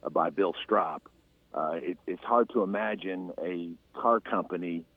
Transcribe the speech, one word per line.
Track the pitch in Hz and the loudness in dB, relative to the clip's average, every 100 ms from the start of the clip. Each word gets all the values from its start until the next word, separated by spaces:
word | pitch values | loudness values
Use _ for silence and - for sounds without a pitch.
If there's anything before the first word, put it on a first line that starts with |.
uh, | - | -2
by | 80 82 | 2 2
Bill | 85 95 - - | 4 2 2 0
Stropp. | 104 82 76 - _ _ _ _ | 2 2 -4 -12 _ _ _ _
Uh, | - 78 82 | -4 -2 -2
it, | 85 90 - | -4 -6 -6
it's | 90 | -6
hard | - 117 117 | 2 4 4
to | - | 2
imagine | 95 101 110 107 95 92 90 - | 2 0 -2 -4 -4 -6 -6 -6
a | 85 90 85 85 _ - | -4 -4 -6 -10 _ -2
car | 117 117 | 4 4
company | - 104 87 90 87 85 82 | 2 -4 -2 -4 -4 -6 -8